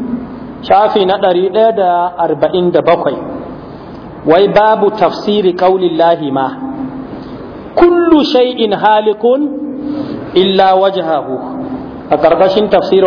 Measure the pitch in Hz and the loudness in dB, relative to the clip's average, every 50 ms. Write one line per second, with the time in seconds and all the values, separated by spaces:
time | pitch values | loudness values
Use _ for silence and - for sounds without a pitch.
0 | - - - - - - - - - - - - - - 185 196 214 208 - 214 | -6 -6 -6 -8 -8 -10 -14 -14 -14 -14 -14 -8 -2 2 4 4 4 4 2 2
1 | 190 185 190 202 202 190 180 175 185 196 185 214 220 226 202 202 190 180 175 175 | 2 2 0 0 2 2 2 2 0 0 2 2 2 2 2 2 0 0 2 0
2 | 175 180 175 - 170 160 156 147 147 151 147 180 180 175 165 156 - 160 175 175 | 0 -2 -2 -2 -2 -2 0 0 0 0 0 0 0 2 2 2 4 4 2 2
3 | - - - - - - - - - - - - - - - - - - - - | 2 -2 -4 -6 -8 -10 -12 -12 -12 -12 -14 -16 -16 -18 -18 -18 -18 -18 -18 -18
4 | - - - - - 147 160 180 202 196 170 202 214 220 220 214 196 196 - - | -18 -18 -16 -6 0 2 4 4 4 4 4 4 4 4 2 2 2 0 0 0
5 | 180 160 - - - 208 208 208 196 185 175 180 180 185 190 190 180 175 160 160 | 0 0 -2 -2 -4 -2 0 2 2 0 0 2 2 2 2 2 0 0 0 2
6 | 165 170 170 165 156 139 131 135 131 131 131 - - - - - - - - - | 2 2 2 0 -2 -4 -2 -2 -2 -4 -6 -8 -10 -10 -10 -8 -10 -10 -10 -12
7 | - - - - - - - - - - - - - - - - 349 349 349 339 | -14 -14 -14 -14 -14 -14 -16 -16 -16 -16 -16 -16 -12 -4 0 4 4 4 4 4
8 | 349 330 330 302 254 - - 254 247 254 247 247 233 208 202 160 175 214 214 214 | 4 4 4 4 2 2 2 2 2 2 0 -2 -2 -2 0 2 2 4 4 4
9 | 214 214 202 214 - 240 247 277 294 285 285 - - - - - - - - - | 2 0 -2 0 2 2 2 2 0 -4 -4 -6 -8 -8 -10 -8 -8 -8 -8 -8
10 | - - - - - - - 175 190 196 190 190 190 190 190 190 190 196 190 190 | -8 -8 -10 -10 -8 -2 0 2 2 2 2 2 4 4 4 4 2 2 0 -2
11 | 170 160 160 143 - 135 131 127 - - - - - - - - - - - - | -2 -2 -2 -4 -4 -6 -8 -8 -8 -8 -10 -10 -10 -8 -10 -10 -12 -12 -14 -10
12 | - - - - - 160 170 170 190 190 190 214 214 202 202 180 190 165 185 190 | -4 -2 0 2 4 4 4 4 2 2 2 2 0 2 2 2 2 2 2 4
13 | 190 | 4